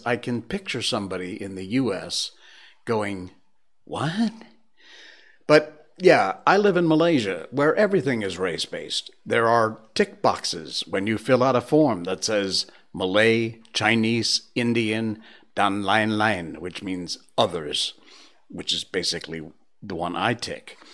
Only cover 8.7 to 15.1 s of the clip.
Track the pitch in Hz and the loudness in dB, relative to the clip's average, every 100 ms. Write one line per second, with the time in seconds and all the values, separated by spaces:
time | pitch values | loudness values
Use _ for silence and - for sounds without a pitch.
8.7 | 82 76 - - - - 113 117 117 110 | -8 -8 -8 -8 -14 -4 0 2 4 2
9.7 | 110 - - 202 - 127 87 - 87 78 | -2 -6 -2 -2 0 0 0 -4 -8 -8
10.7 | - - 95 98 110 - 127 127 123 - | -8 -4 -4 -2 -2 2 4 4 2 2
11.7 | 156 151 101 87 92 - 107 98 92 - | 4 4 2 -4 -4 -2 0 0 -2 -6
12.7 | - _ - 95 98 110 113 113 113 - | -12 _ -6 0 4 4 4 0 -6 -10
13.7 | - 107 113 110 117 110 - - - 120 | -2 2 4 2 0 0 -2 -4 -2 0
14.7 | 117 110 110 113 | 0 0 -2 -4